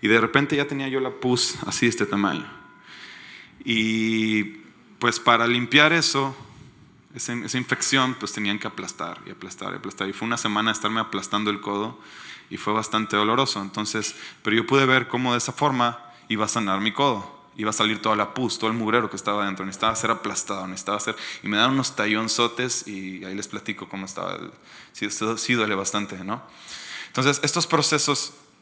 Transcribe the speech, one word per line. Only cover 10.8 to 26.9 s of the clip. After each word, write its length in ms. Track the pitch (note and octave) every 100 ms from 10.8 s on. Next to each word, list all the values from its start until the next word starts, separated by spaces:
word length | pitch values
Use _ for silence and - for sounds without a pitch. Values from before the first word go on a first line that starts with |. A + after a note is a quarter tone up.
| G#2 A2+
aplastando 480 | A2 G2+ - G#2 G#2+
el 100 | G2+
codo 400 | G2+ G2+ G#2+ A#2+ - - - - -
Y 80 | G2+
fue 160 | -
bastante 420 | G#2+ A2 A2 G#2+ G#2
doloroso, 460 | G#2+ A#2+ C3+ G#2+
entonces, 540 | G2 G#2 G#2+ A2 G#2 - - -
pero 140 | - A2+
yo 100 | A2+
pude 200 | C#3 C3+
ver 220 | C3 B2
cómo 260 | B2 B2+
de 40 | A#2+
esa 140 | -
forma 480 | - D3 C3 A#2+ A#2 - - -
iba 160 | G#2+ G#2+
a 20 |
sanar 320 | A#2 G2+ F#2+
mi 100 | G#2+
codo. 480 | G2+ C#3 A2 G2 - - -
Iba 160 | A2
a 20 |
salir 280 | G#2 A2 G#2+
toda 140 | A2 G#2+
la 180 | G2+
pus, 240 | - B2 -
todo 120 | A2
el 60 | A#2
mugrero 320 | G#2+ A2+ A2
que 60 | G2
estaba 300 | - G#2 G2+
dentro. 200 | F#2+ F#2+
Necesitaba 300 | F#2+ A2 A2
ser 160 | A2+
aplastado, 540 | A2 G#2 G2 - G2 F#2+
necesitaba 340 | F#2 - G#2
ser, 160 | - A2 - -
y 40 | G2+
me 100 | G#2
daban 160 | B2
unos 220 | C3+ B2+ -
tallonzotes 920 | G#2+ G#2+ A2+ - A#2+ - B2+ A#2 -
y 360 | G2 F#2+ F#2 F#2+
ahí 100 | G2
les 120 | -
platico 420 | G#2 - G#2 F#2
cómo 160 | G2 F#2+
estaba 280 | - F#2 F#2
el... 160 | - - - - -
Sí, 120 | - G#2
esto 320 | - A2 A2+
sí 160 | -
duele 220 | B2 G#2+ G2
bastante, 480 | G2 G#2 G2+ F#2+
¿no? 180 | F#2 A#2 - - - - -